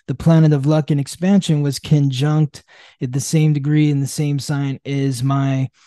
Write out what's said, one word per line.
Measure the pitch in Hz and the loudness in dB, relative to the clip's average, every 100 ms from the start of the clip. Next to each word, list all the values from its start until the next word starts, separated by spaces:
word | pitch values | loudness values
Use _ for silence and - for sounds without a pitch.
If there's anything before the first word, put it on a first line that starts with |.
| - | -10
the | |
planet | 135 - 165 156 | -2 2 4 4
of | 147 | 2
luck | 139 156 143 | 2 0 0
and | 147 | -2
expansion, | 139 - 180 202 - 151 | -4 -4 0 2 2 0
was | 143 135 | -2 -4
conjunct | - 151 139 127 147 151 151 - - - - _ | 0 2 2 0 0 0 -2 -4 -20 -20 -20 _
at | 131 | -8
the | 131 | -6
same | - 165 156 | -2 0 2
degree | 147 139 151 151 | 0 0 2 2
in | 143 | 2
the | 139 | -2
same | - 147 143 | -4 -4 -4
sign | - 143 139 135 - | -4 -4 -4 -6 -6
as | 139 139 127 | -4 -2 -2
my | 135 139 135 135 135 _ | -2 0 0 -2 -4 _